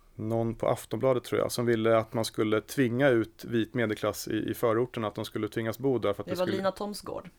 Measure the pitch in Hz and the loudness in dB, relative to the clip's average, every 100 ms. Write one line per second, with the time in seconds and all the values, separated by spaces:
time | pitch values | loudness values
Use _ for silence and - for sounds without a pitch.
0 | _ - 107 113 113 113 - 120 - 113 | _ -10 -4 -2 -2 -2 -2 -2 -4 -2
1 | 131 123 - - - - 120 113 113 113 | 2 0 0 0 0 0 2 2 4 4
2 | 113 120 110 - 107 107 - - 123 120 | 2 -2 -2 0 2 2 0 0 2 4
3 | 143 120 107 - - 113 107 123 113 107 | 4 4 2 -6 -4 -2 0 0 0 0
4 | 107 - - 110 107 104 120 110 123 - | -2 -2 -4 -4 -2 0 2 2 0 -2
5 | 107 110 107 110 107 113 113 107 139 120 | -4 -4 -6 -4 -4 -2 -4 -2 0 2
6 | 101 101 104 180 185 190 190 190 208 202 | 2 0 -4 -2 0 0 -2 -2 -6 -8
7 | - - - | -10 -10 -12